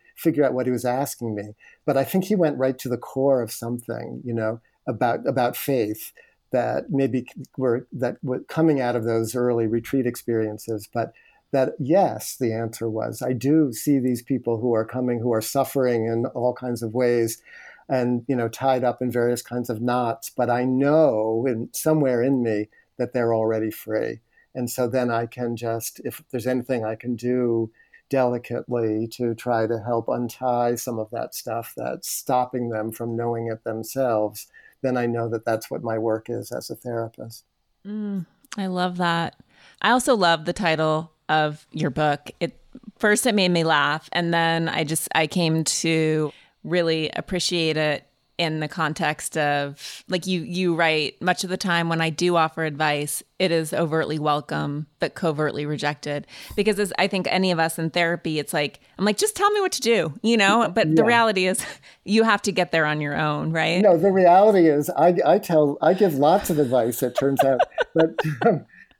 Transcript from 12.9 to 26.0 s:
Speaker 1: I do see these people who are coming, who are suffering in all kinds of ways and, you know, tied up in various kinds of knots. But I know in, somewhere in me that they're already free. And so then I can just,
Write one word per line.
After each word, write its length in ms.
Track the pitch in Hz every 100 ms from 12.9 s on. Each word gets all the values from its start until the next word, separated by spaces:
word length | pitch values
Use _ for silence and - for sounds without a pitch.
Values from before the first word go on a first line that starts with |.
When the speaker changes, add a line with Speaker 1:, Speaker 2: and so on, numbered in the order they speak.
| 110 117 113
Speaker 1:
I 100 | 123
do 400 | 123 131 160 143
see 240 | 117 - 139
these 240 | 127 120
people 380 | - 131 120 113
who 160 | 123 113
are 100 | 110
coming, 340 | 127 127 120
who 140 | 120
are 80 | 110
suffering 640 | 107 139 135 139 127 120 113
in 220 | 117 120
all 260 | 131 123
kinds 300 | 123 127 120
of 100 | 117
ways 480 | 127 123 120 113 - - - - - -
and, 340 | 131 123 123 117
you 80 | 127
know, 140 | 113
tied 340 | - 135 127
up 180 | 123 120
in 80 | 127
various 320 | 120 120 120
kinds 300 | - 123 120
of 100 | 110
knots. 480 | 123 123 120 113 -
But 220 | - 120
I 120 | 123
know 840 | 127 127 139 156 151 110 110 113 131
in, 220 | 113 123
somewhere 480 | - 156 156 139 120
in 220 | 127 135
me 260 | 120 107 107 _ _ -
that 140 | 120
they're 200 | 127 117
already 380 | 113 110 113 110
free. 480 | - 110 107 113 113 _ _ _ 131
And 140 | 120
so 180 | - 123
then 220 | 127 123
I 160 | 117 117
can 300 | - 120 117
just, 440 | 117 113 - -